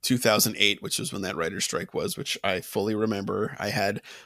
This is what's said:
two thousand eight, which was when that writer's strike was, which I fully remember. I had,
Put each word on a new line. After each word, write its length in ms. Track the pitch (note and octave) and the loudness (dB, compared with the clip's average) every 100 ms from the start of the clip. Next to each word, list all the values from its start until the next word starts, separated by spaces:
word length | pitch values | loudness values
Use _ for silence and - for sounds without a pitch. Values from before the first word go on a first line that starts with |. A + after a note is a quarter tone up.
two 160 | - B2+ | 2 4
thousand 380 | A2+ G#2+ G#2+ - | 6 6 4 4
eight, 240 | G#2 G2+ | 2 2
which 160 | - - | -4 -4
was 140 | - | -4
when 100 | G#2 | -6
that 140 | F#2 E2 | -4 -2
writer's 260 | E2 G2 | -2 -2
strike 320 | - - F#2 | -2 -2 -4
was, 220 | - E2+ - | -2 -2 -4
which 200 | - - | -6 -4
I 180 | G2 F#2 | -2 -2
fully 360 | - - G2+ G#2+ | -2 -2 0 0
remember. 600 | A2 G#2 G2 G2 G#2 - | 0 0 -2 -2 -2 -4
I 80 | G#2 | -2
had, 320 | G#2 G2 G#2+ - - | 0 0 -2 -8 -20